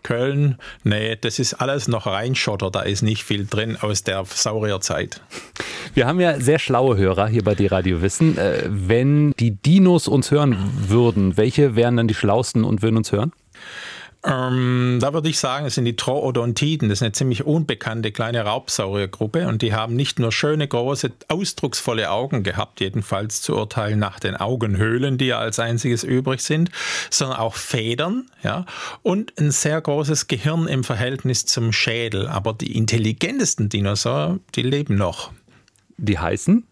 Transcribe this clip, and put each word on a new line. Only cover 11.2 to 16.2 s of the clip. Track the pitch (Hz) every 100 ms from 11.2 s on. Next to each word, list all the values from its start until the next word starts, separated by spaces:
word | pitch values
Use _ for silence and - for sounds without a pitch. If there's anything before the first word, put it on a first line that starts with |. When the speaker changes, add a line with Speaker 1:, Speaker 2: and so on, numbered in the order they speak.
| 95 92
Speaker 2:
welche | 110 135 143
wären | 113 120 120
dann | 117
die |
schlausten | 107 104 107 123 117
und | 110 101
würden | 110 113
uns | 107
hören? | 101 135 - _ - - - - - - _
Speaker 1:
Ähm, | - 135 127 127 123 123 123 123
da | 127
würde | 160 156
ich | 151
sagen, | 139 131 147
es | -
sind |
die | 120
Troodontiden. | 117 - 139